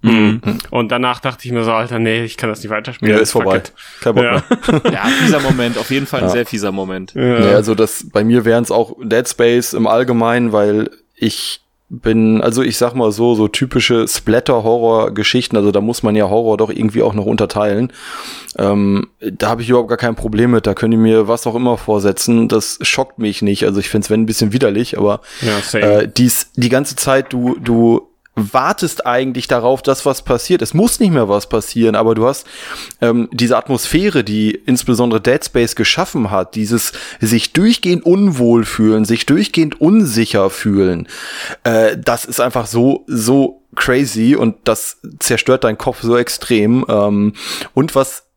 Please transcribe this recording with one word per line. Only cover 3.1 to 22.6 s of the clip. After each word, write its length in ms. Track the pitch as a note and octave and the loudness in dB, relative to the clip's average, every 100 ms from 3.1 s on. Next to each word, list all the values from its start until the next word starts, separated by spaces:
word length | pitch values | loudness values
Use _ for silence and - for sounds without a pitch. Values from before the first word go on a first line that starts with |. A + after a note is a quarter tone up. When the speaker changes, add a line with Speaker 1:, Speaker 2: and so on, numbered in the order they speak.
| G#2+ | 2
Speaker 3:
Ja, 40 | |
ist 100 | G#2+ | 2
Speaker 2:
Fuck 120 | A#2+ | 0
Speaker 3:
vorbei. 120 | F#2+ F#2+ | 0 -2
Speaker 2:
it." 140 | - _ - - | -4 _ -20 -6
Speaker 3:
Kein 120 | - | -2
Bock 100 | A2+ | 0
Speaker 2:
Ja. 180 | A#2+ C3 - B3 - D#3+ | 2 0 0 -4 0 0
Speaker 3:
mehr. 100 | F#3 | 0
Speaker 1:
<laughs> 0 | |
Ja, 120 | - A#3+ | -2 -2
fieser 340 | C4+ B3+ D#3 | 0 2 2
Moment, 380 | C3+ B2+ A#2+ A#2 | 0 0 -2 -4
auf 120 | - | -4
jeden 160 | C3+ C#3 | -4 -4
Fall 140 | C3+ | -4
ein 60 | F#2+ | -2
Speaker 3:
Ja. 60 | |
Speaker 1:
sehr 140 | G2+ A#2 | -2 -4
fieser 260 | G#2+ G2+ | -4 -6
Moment. 420 | F#2+ F#2+ F#2 F#2 | -6 -6 -8 -10
Speaker 2:
Ja. 260 | B2 B2+ A#2+ | -2 0 2
Speaker 3:
Nee, 140 | G2+ | 4
also 200 | G#2 G#2+ | 4 2
das, 320 | G#2+ A2 - - | 0 0 -2 -4
bei 100 | G#2+ | -2
mir 220 | A2 A#2+ | 2 2
wären's 260 | A2+ A#2 A#2 | 4 0 2
auch 260 | G#2 A2+ - | 0 -2 -6
Dead 240 | A#2 A2+ A#2+ | -2 0 -2
Space 440 | - A#2+ A#2+ A#2+ | 0 2 2 0
im 140 | - A2 | -2 2
Allgemeinen, 680 | A2+ B2+ A#2+ A#2 A#2+ A#2+ | 2 2 0 2 0 0
weil 380 | G#2+ G#2 G#2 A2+ - _ _ | 2 2 0 -2 -8 _ _
ich 440 | A2+ - - - _ _ _ | -4 -4 -10 -12 _ _ _
bin, 520 | B2 A2+ A2 A2 A2 | -6 0 2 4 2
also 200 | - A#2 | 2 0
ich 140 | B2 A2+ | -2 0
sag 180 | A#2+ | -2
mal 180 | B2 A2 | 2 0
so, 220 | G2+ A#2+ | 2 2
so 120 | A2+ G#2+ | 2 0
typische 580 | - C3 B2+ - A#2+ A2 | 0 -2 0 2 0 0
Splatter-Horror-Geschichten, 1500 | - - A2+ - B2 A2 A#2+ A#2 A2+ G#2+ G#2 G#2 B2+ - A2+ | -4 0 0 2 0 2 2 2 2 0 -2 -2 -2 0 0
also 140 | G2+ | 2
da 100 | G2+ | 2
muss 220 | G#2+ A#2 | -2 -2
man 140 | A2+ G#2+ | 0 2
ja 120 | G2 | 2
Horror 280 | G#2+ A2+ G#2 | 0 0 0
doch 140 | A2 | 0
irgendwie 320 | - A2 G#2+ | 0 -2 0
auch 120 | A2 | 0
noch 120 | G#2 G2+ | 0 -2
unterteilen. 680 | A2+ G2+ G#2+ G#2 G2+ B2+ - - - - - - - | -2 -2 0 0 0 -4 -8 -16 -14 -14 -16 -14 -4
Ähm, 500 | G2 G2+ G2+ G2 - _ | 0 0 0 0 -4 _
da 300 | G#2+ F#2 G#2+ | -10 -4 -4
hab 100 | A#2 | -4
ich 80 | A#2 | 2
überhaupt 200 | B2 A2+ | 2 2
gar 100 | A#2 | -2
kein 160 | B2 A2+ | -2 -4
Problem 360 | A#2 G#2+ B2 | -4 0 2
mit, 140 | A#2 G#2 | 2 0
da 80 | |
könnt 180 | F#2+ A2 | -2 0
ihr 40 | A2+ | 4
mir 300 | A2 A2 G#2 | 4 4 2
was 180 | A#2 - | 0 -2
auch 80 | |
immer 220 | A#2 B2 A2+ | -2 0 -2
vorsetzen, 720 | - G#2+ G2+ F#2+ - A#2 A2+ | 0 0 0 -2 0 2 2
das 300 | A2+ | 0